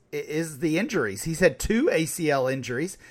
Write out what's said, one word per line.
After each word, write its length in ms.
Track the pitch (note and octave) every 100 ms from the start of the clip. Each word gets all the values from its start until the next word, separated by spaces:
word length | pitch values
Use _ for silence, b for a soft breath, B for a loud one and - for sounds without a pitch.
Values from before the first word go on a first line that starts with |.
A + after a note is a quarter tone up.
| _
is 460 | D3 - D3+ E3 C#3
the 200 | D#3+ D#3+
injuries. 440 | G#3+ F#3+ A2 F#2+
He's 180 | E3 D#3+
had 180 | F3+ -
two 300 | - A3+ D#4
A 140 | F3 D#3+
C 260 | - D3+
L 160 | C#3 C3
injuries, 500 | C3+ A#2 B2 F3+ - B